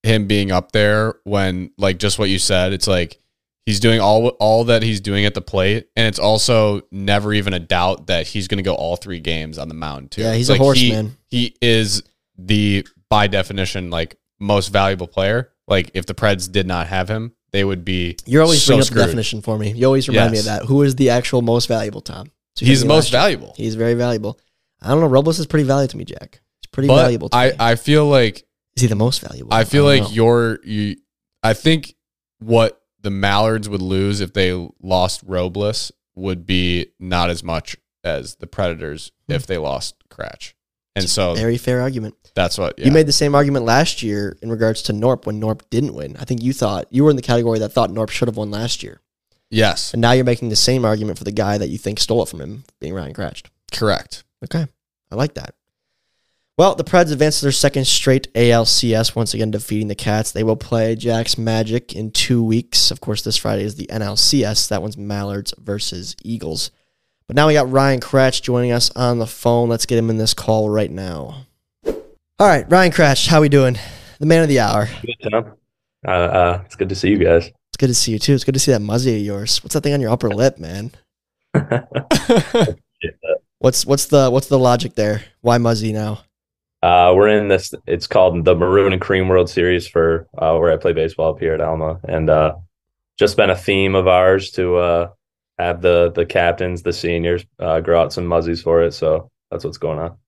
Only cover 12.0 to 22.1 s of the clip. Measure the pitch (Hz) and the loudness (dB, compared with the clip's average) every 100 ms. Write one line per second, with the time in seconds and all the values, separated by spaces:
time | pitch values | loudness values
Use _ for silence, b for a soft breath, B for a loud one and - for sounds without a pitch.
12 | - _ _ - 92 107 104 98 - _ | -8 _ _ -18 -2 0 2 0 -4 _
13 | _ 104 101 98 92 98 92 98 90 85 | _ 0 2 -2 -4 -6 -6 -6 -6 -6
14 | 82 - _ _ 101 104 95 101 98 95 | -6 -10 _ _ 0 0 2 0 0 -2
15 | 90 - 95 117 127 _ - 98 87 95 | -6 -2 -2 -2 -6 _ -2 -2 0 -8
16 | 87 98 107 98 92 98 92 87 82 95 | -8 -2 -2 0 -2 -2 -2 -4 -4 -4
17 | 92 110 117 _ _ 98 98 92 85 92 | -4 -6 -8 _ _ -2 -2 -2 -4 -4
18 | 87 85 - 139 160 156 135 135 131 117 | -4 -8 0 4 4 4 4 4 4 2
19 | 113 117 107 107 - 107 104 113 131 135 | 2 0 -4 -6 -4 -4 -4 0 2 2
20 | 135 110 113 110 110 104 117 139 143 127 | 2 2 2 0 -2 -4 0 2 4 4
21 | 131 120 - 127 117 120 - 113 107 - | 2 2 0 0 2 0 0 -2 -4 -10
22 | - | -14